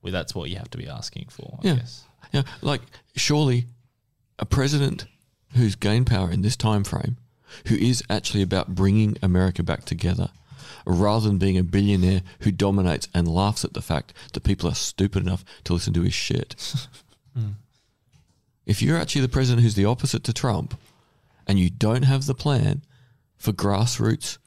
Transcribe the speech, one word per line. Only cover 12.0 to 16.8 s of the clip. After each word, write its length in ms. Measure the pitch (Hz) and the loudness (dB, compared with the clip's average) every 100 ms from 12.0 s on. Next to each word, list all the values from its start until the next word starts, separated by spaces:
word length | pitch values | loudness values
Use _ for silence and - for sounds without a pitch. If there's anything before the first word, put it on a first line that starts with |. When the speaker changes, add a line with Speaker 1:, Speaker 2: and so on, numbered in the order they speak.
| 90 92 90 - | 4 2 -2 -4
Speaker 2:
who 100 | - | -2
dominates 560 | 92 101 98 92 78 - | 0 2 2 2 0 -2
and 140 | 87 85 | -2 0
laughs 380 | 82 98 110 - | 2 0 0 -6
at 80 | |
the 80 | - | -8
fact 320 | - 78 - - - | -4 -6 -6 -20 -12
that 140 | - - | -4 -2
people 240 | 98 87 | 0 -2
are 60 | - | -2
stupid 480 | - - 98 98 | -6 -2 0 0
enough 200 | 90 92 - - - | -2 -4 -6 -18 -4
to 80 | |
listen 180 | 87 92 | -2 0
to 100 | 95 | 0
his 100 | 90 | 0
shit. 420 | 85 - - - - | -2 -2 -4 -4 -10
Speaker 3:
<laughs> 800 | - - | -8 -8